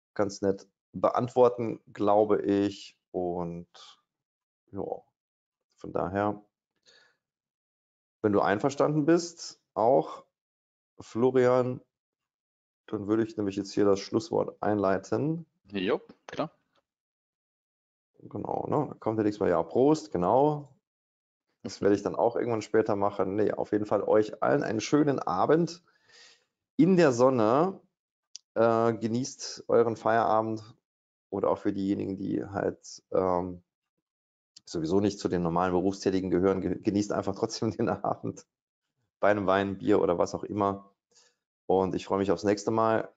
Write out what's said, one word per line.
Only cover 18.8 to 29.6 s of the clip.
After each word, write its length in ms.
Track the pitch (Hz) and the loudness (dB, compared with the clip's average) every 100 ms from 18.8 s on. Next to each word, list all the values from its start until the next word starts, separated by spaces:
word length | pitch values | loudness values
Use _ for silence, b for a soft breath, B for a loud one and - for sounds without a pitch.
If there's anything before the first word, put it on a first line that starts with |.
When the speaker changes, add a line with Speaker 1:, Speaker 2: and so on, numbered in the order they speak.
| 139 | -2
Speaker 1:
Da 40 | - | -6
kommt 180 | 110 110 | -4 -2
ja 80 | |
nichts 160 | 107 104 | -2 0
mehr. 80 | 95 | 0
Ja, 140 | 82 | 0
Prost, 500 | 85 117 139 156 - | 0 2 2 2 -2
genau. 640 | 87 87 123 147 151 139 _ _ _ _ _ _ _ _ _ | -2 2 2 2 -2 -10 _ _ _ _ _ _ _ _ _
Das 180 | 95 - | -16 -2
werde 140 | 101 | 2
ich 80 | 101 | 2
dann 140 | 98 - | 0 0
auch 200 | 110 - | 0 0
irgendwann 240 | 120 110 | -2 -2
später 360 | - 113 110 101 | 0 0 2 2
machen. 400 | 101 - 95 104 | 0 0 -2 0
Nee, 160 | 101 | 0
auf 200 | - - | 0 -2
jeden 140 | 107 104 | -2 0
Fall 160 | 104 | 0
euch 400 | - 107 107 - | 2 2 2 -2
allen 200 | 123 143 | 0 0
einen 200 | - 110 | 0 -4
schönen 380 | - 147 151 131 | 0 2 2 0
Abend 640 | - 90 120 160 165 - b b b b b b b _ _ - | -2 -2 2 2 0 -6 b b b b b b b _ _ 2
in 220 | 170 185 | 4 6
der 140 | 156 | 6
Sonne. 680 | 120 131 127 107 131 185 190 _ _ _ _ _ - _ | 6 4 6 4 4 2 -2 _ _ _ _ _ -20 _
Äh, 380 | 110 117 113 117 107 | 2 2 4 2 0
genießt 680 | 110 117 135 - - - | -2 -2 -4 -10 -14 -12